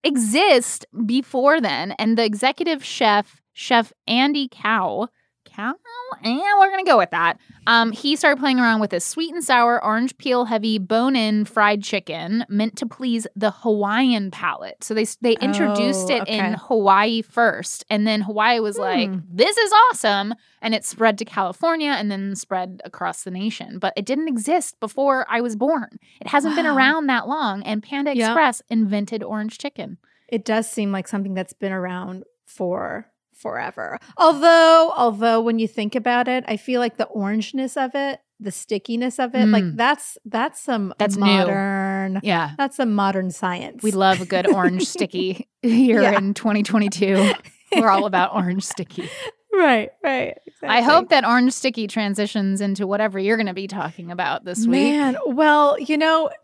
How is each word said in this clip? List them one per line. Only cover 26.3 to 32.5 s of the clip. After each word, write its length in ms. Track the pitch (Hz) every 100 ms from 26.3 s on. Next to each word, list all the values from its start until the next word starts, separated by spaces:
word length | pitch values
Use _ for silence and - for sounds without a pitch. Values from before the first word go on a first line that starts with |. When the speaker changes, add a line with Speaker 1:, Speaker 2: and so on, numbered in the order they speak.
| 285 302 302
Speaker 1:
been 100 | 320
Speaker 2:
Wow. 100 | 269
Speaker 1:
around 300 | 262 320 294
that 200 | 247 208
long, 340 | 302 254 196
and 200 | - 214
Panda 320 | - 285 285 262
Speaker 2:
Yeah. 140 | 226
Speaker 1:
Express 320 | 233 294 233 _
invented 520 | 226 214 208 202 220
orange 360 | 208 214 214 -
chicken. 380 | 285 - 185 - _ _ _
Speaker 2:
It 160 | 233
does 240 | 220 220 220
seem 220 | - 202
like 160 | 196 180
something 280 | 202 196 185
that's 180 | 185
been 180 | - 196
around 520 | 190 180 180 185 185 - _
for 680 | _